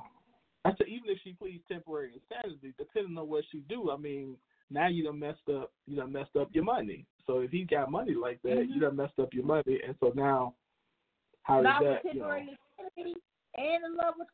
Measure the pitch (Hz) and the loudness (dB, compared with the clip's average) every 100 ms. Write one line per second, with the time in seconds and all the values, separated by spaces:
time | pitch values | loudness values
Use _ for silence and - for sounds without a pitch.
0 | - _ _ _ _ _ 190 196 202 240 | -20 _ _ _ _ _ 0 2 -2 -2
1 | 220 190 190 180 196 175 _ 175 160 151 | -4 -6 -6 -12 -12 -12 _ -12 -8 -8
2 | 131 120 _ 240 220 143 135 131 151 220 | -8 -12 _ -10 -10 -10 -16 -12 -6 -6
3 | 196 165 156 151 151 151 143 240 180 139 | -4 -8 -4 -4 -4 -12 -8 -4 -2 -4
4 | 147 139 135 127 _ _ _ 143 180 170 | -6 -8 -8 -14 _ _ _ 0 2 2
5 | 156 147 147 151 - 139 - _ - 143 | -2 -4 -6 -6 -4 -2 -4 _ -8 -6
6 | 131 139 135 143 139 156 190 240 107 - | -4 -6 -2 0 2 2 2 0 -2 -8
7 | - _ - 127 127 175 185 - 147 170 | -14 _ 0 0 2 -2 2 0 2 -2
8 | 254 120 123 123 123 127 123 143 147 139 | 0 0 -2 -2 2 2 2 2 2 2
9 | 139 - 127 127 139 156 131 131 - 135 | -2 0 -2 0 2 2 4 0 -2 2
10 | 127 127 139 131 123 - _ _ _ _ | 2 4 4 4 2 -4 _ _ _ _
11 | _ _ _ _ - 135 254 277 143 135 | _ _ _ _ 4 6 8 6 4 2
12 | 349 269 294 294 285 277 _ - 370 349 | -2 -4 -4 -4 -6 -16 _ -14 -14 -8
13 | 349 349 _ _ _ - 294 339 330 339 | -8 -10 _ _ _ -6 -2 -2 -2 0
14 | 339 330 339 | 0 -2 -12